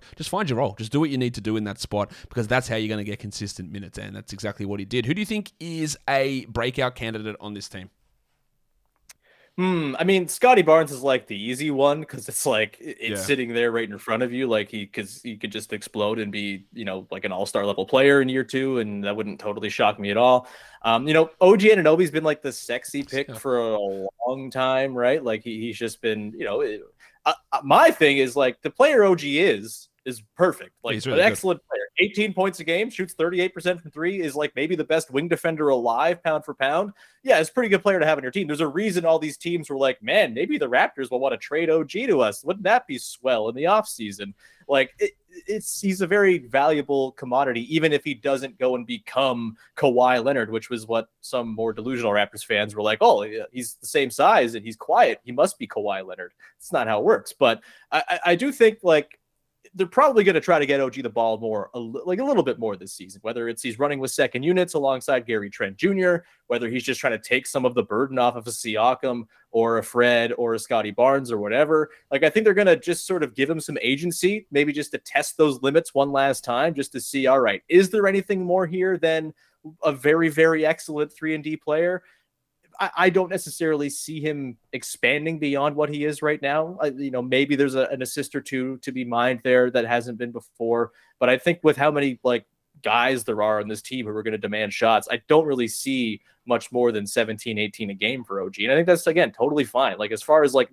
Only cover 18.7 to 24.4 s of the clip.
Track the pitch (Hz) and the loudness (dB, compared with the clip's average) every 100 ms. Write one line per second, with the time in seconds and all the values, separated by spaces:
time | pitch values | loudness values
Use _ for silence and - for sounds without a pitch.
18.7 | 127 107 101 101 104 104 92 107 104 101 | -2 -4 -4 -6 -4 -6 -8 -8 -6 -6
19.7 | - 110 104 101 104 123 127 123 - - | 0 0 0 -2 4 6 4 2 -20 -20
20.7 | - 113 117 139 156 160 - 180 208 208 | -6 0 0 2 2 2 4 6 8 8
21.7 | 208 156 160 180 156 156 147 139 120 - | 6 6 4 4 0 -2 -2 -4 -8 -6
22.7 | 120 - 143 139 135 143 113 139 123 117 | -8 -6 -10 -6 -6 -6 -8 -2 0 0
23.7 | 107 101 98 95 - 120 135 | -2 -2 -6 -8 -6 -6 -6